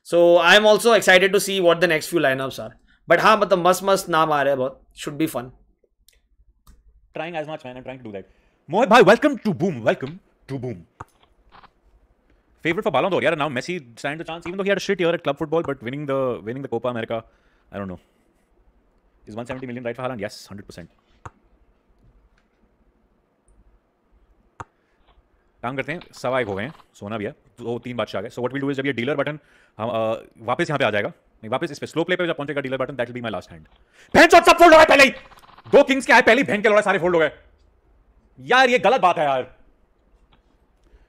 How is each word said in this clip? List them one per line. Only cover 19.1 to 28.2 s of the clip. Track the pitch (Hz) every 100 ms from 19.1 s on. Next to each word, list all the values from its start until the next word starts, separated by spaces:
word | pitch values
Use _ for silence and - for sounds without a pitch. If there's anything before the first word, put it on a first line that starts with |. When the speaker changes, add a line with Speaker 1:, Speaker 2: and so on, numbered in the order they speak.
| _ -
Speaker 2:
Is | 107
one | 123
seventy | 131 131
million | 123 120
right | 117
for |
Haaland? | 127 123
Yes, | 101 - -
hundred | 101 -
percent। | - 85 _ _ _ - _ _ _ _ _ _ _ _ _ _ _ _ _ _ _ _ _ _ _ _ _ _ _ _ _ _ _ _ _ _ _ _ - - _ _ _ _ _ _ _ _ _
काम | 120 135
करते | 131
हैं, | 165 -
सवा | - 127 131
एक | 107
हो | 95
गए |
हैं, | 127 - _
सोना | - 101 110
भी | 104
है, |
दो | 147 _ - 117 120
तीन | 123 120
बादशाह | 107
आ | 101